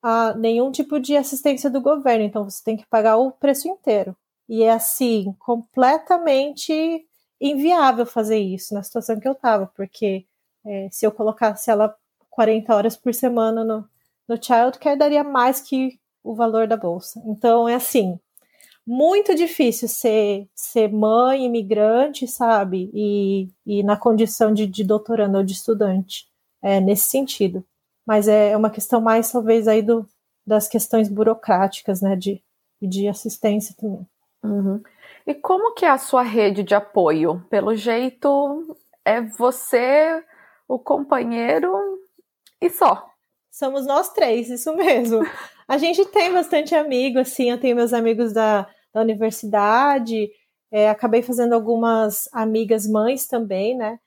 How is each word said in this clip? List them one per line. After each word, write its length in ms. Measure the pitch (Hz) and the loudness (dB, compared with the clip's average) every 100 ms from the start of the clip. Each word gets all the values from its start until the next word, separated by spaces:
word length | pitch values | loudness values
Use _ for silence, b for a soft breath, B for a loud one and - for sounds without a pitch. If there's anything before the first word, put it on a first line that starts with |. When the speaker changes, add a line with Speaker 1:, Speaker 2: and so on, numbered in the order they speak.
Speaker 1:
a 320 | 233 226 226 | 0 0 0
nenhum 360 | 220 226 233 262 | 0 0 0 0
tipo 280 | 262 294 294 | -2 -2 -2
de 160 | 262 285 | 0 0
assistência 520 | 269 269 294 269 285 | 0 -2 -2 0 -2
do 120 | 262 | -2
governo. 440 | 269 302 269 233 | 0 0 2 2
Então, 200 | 208 214 | 0 -4
você 180 | 202 - | -8 -8
tem 120 | - 220 | -6 -6
que 100 | - | -2
pagar 300 | 226 214 220 | 2 4 4
o 160 | 262 | 2
preço 360 | 262 285 277 330 | 0 0 0 -4
inteiro. 480 | 381 - 208 190 190 _ _ _ | -6 0 0 0 -8 _ _ _
E 140 | 226 | 2
é, 100 | 220 | 4
assim, 640 | 226 226 - 254 220 196 190 | 4 0 -2 0 0 -2 -8
completamente 1700 | - 240 233 - 254 311 302 349 339 269 285 285 - 311 320 330 _ _ _ _ | -4 -6 -4 2 2 2 2 0 2 0 0 -6 -4 -2 -2 -4 _ _ _ _
inviável 640 | 277 285 302 349 277 233 240 | -4 0 2 4 4 2 -2
fazer 320 | 240 214 220 | -2 0 0
isso 340 | 196 190 - | -2 -6 -8
na 100 | 208 | -10
situação 380 | 190 240 220 220 | -8 -10 -6 -4
que 80 | 262 | -4
eu 60 | |
tava, 360 | 269 254 214 190 - | -2 0 0 -2 -8
porque, 480 | 196 - 214 190 185 _ _ _ | -12 -4 -4 -4 -10 _ _ _
é, 240 | 214 202 196 | -12 -10 -10
se 140 | - 214 | -2 -2
eu 60 | |
colocasse 580 | 214 214 214 226 208 - | 0 -4 0 -2 -2 -2
ela 240 | 214 214 - _ _ _ | 0 0 -2 _ _ _
quarenta 440 | - 220 220 214 | 0 2 2 2
horas 220 | 214 220 220 | 2 2 -2
por 160 | - | -6
semana 520 | 233 254 240 220 226 | -2 -2 0 0 0
no, 220 | 226 220 214 _ _ _ _ | -4 -6 -8 _ _ _ _
no 140 | 233 | -8
childcare, 560 | - 240 247 262 302 285 | 0 2 2 0 -2 0
daria 260 | 294 294 | 2 2
mais 360 | 285 269 247 262 | 0 2 2 0
que 380 | - 262 262 - _ _ | -4 -4 -4 -6 _ _
o 100 | - | -12
valor 320 | 220 226 226 220 | -2 0 2 0
da 100 | 220 | 0
bolsa. 440 | 185 190 - 226 233 | -2 -6 -10 -14 -10
Então, 420 | 208 240 233 233 | -2 2 4 4
é 60 | |
assim, 440 | 247 247 254 190 175 _ _ b b b b - | 0 0 0 0 -4 _ _ b b b b -8
muito 480 | 247 311 392 403 | 2 4 4 2
difícil 540 | 330 339 339 254 226 226 | 2 0 2 0 0 -6
ser, 600 | - 240 220 208 196 202 | -4 0 2 0 -2 -8
ser 340 | - - 240 214 | -14 -6 0 0
mãe, 520 | 208 214 226 254 269 | 2 2 4 4 2
imigrante, 840 | 254 233 196 214 208 233 285 277 247 | 0 -4 -2 0 2 2 0 -2 -10
sabe? 640 | - 233 220 196 185 185 | -2 2 2 0 -4 -6
E, 540 | 208 208 202 196 196 190 _ - | -4 -2 0 0 -2 -4 _ -6
e 160 | 202 | -2
na 140 | 202 208 | 0 0
condição 580 | 247 220 220 - 220 | 2 2 0 2 2
de, 120 | 214 214 | 2 0
de 180 | 185 | -2
doutorando 540 | 190 214 214 233 202 196 | 0 0 0 -2 0 2
ou 60 | |
de 80 | 190 | 0
estudante, 760 | 190 - 220 208 190 185 - - _ _ _ 196 | -4 -4 0 0 0 -4 -12 -16 _ _ _ 0
é, 140 | 196 | 2
nesse 280 | 190 202 - | 2 2 0
sentido. 560 | 262 269 - 196 185 185 _ _ _ | -2 -4 -2 -2 -2 -12 _ _ _
Mas 240 | - 214 208 | -2 0 4
é, 220 | 214 208 | 4 4
é 60 | 208 | 2
uma 140 | 220 | 0
questão 300 | 214 - 233 | -2 -2 0
mais, 300 | 226 226 226 | 2 2 2
talvez, 380 | 247 220 226 220 | -2 2 2 4
aí 140 | 214 | 2
do, 220 | 214 233 208 _ _ _ | 2 0 -2 _ _ _
das 220 | - 214 214 | 0 0 0
questões 400 | 220 - 226 214 | -4 0 0 0
burocráticas, 920 | 202 214 220 - 185 190 - - 190 | 2 0 0 0 2 2 -2 -4 -2
né, 160 | 196 190 | 0 -2
de, 260 | 190 196 _ _ _ _ | -4 -6 _ _ _ _
de 240 | 196 190 202 | -6 -2 -4
assistência 640 | 202 226 - 214 208 214 - | -4 -8 -4 -2 -2 -4 -10
também. 280 | 220 190 185 _ _ _ | -8 -8 -14 _ _ _
Speaker 2:
Uhum. 400 | 214 202 196 202 - b b b - | -4 -2 -2 -4 -8 b b b -8
E 80 | |
como 400 | 285 - 381 453 | -8 -2 0 0
que 100 | 466 | 0
é 60 | 349 | 2
a 80 | 269 | 2
sua 240 | - 262 | 2 0
rede 420 | 247 220 208 196 | 0 2 0 0
de 100 | 202 | 0
apoio? 720 | 202 202 - 170 156 165 180 - | 0 0 0 2 2 0 -2 -2
Pelo 280 | 214 196 220 | -2 0 -2
jeito, 1000 | 214 226 254 247 285 277 285 294 320 - _ _ | -2 -2 -4 -2 0 0 0 -4 -10 -16 _ _
é 160 | - 226 | -2 -2
você, 1040 | 226 - 240 262 - 240 254 285 311 330 330 b b b _ | -2 -2 -2 -2 -2 0 2 2 2 0 -8 b b b _
o 100 | 262 | -8
companheiro 960 | - 294 277 269 240 233 233 302 349 381 403 381 - _ _ _ _ _ | -2 -4 0 -2 -2 -4 0 0 0 -2 -4 -8 -14 _ _ _ _ _
e 80 | 349 | -4
só. 380 | - 339 190 - _ _ _ _ | 2 2 2 -6 _ _ _ _
Speaker 1:
Somos 360 | - 269 277 269 | -8 -6 -4 0
nós 260 | 285 370 | 0 0
três, 380 | - 294 233 233 | 0 2 0 -2
isso 240 | 247 320 | -8 -6
mesmo. 480 | 320 359 254 240 226 | 0 2 2 2 0
Speaker 2:
<laughs> 440 | 311 - - _ _ | -2 -6 -18 _ _
Speaker 1:
A 100 | 277 | 0
gente 260 | 330 349 392 | 0 2 2
tem 260 | 415 349 | 2 2
bastante 440 | 359 349 320 302 320 | 2 2 0 2 0
amigo, 420 | 302 254 262 247 | 0 0 0 0
assim, 320 | 254 - 240 | -2 -2 -2
eu 80 | 240 | 0
tenho 160 | 254 | 0
meus 180 | 240 233 | 0 0
amigos 400 | 240 226 226 233 | 0 0 0 0
da, 360 | 214 220 208 196 b b | 0 2 0 -2 b b
da 80 | 214 | -2
universidade, 1300 | 226 214 226 220 214 208 208 226 285 277 226 226 208 b b _ _ | 0 0 -2 -4 -2 0 2 4 4 0 -2 -4 -4 b b _ _
é, 180 | 214 208 | 2 2
acabei 340 | 214 247 226 | 2 2 0
fazendo 320 | 240 240 240 | 0 -2 2
algumas 720 | 233 214 233 233 226 214 208 - | 0 0 0 2 2 0 -2 -8
amigas 540 | 247 220 220 214 220 208 | -4 -2 -2 0 0 0
mães 400 | 214 220 269 - | 0 0 -2 -4
também, 500 | 240 220 190 208 254 | -4 -4 -4 -2 -4
né? 220 | 214 233 | -6 -10